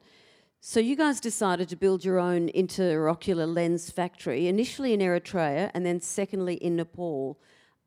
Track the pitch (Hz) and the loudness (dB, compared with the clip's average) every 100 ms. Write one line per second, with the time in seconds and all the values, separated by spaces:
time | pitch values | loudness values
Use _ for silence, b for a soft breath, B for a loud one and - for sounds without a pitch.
0 | b b b b b _ - 233 233 277 | b b b b b _ -2 0 2 2
1 | 302 240 233 - 202 175 175 170 196 185 | 2 0 -4 -2 0 0 -2 0 2 2
2 | 185 185 180 175 170 - 185 - 185 156 | 2 2 2 2 2 0 0 0 0 2
3 | 151 170 - 170 160 170 170 170 - - | 2 0 0 0 0 0 0 0 -4 -4
4 | 175 - 175 127 175 202 247 - 262 208 | -4 -4 -4 0 2 2 0 -2 0 2
5 | 185 175 - 185 151 143 202 175 180 175 | 2 0 -2 -2 0 0 -2 -2 -2 -2
6 | - - 196 190 180 170 175 170 165 - | -4 -4 -4 -2 -4 -2 -2 -2 -4 -6
7 | 175 139 135 147 b b b b | -6 -4 -6 -8 b b b b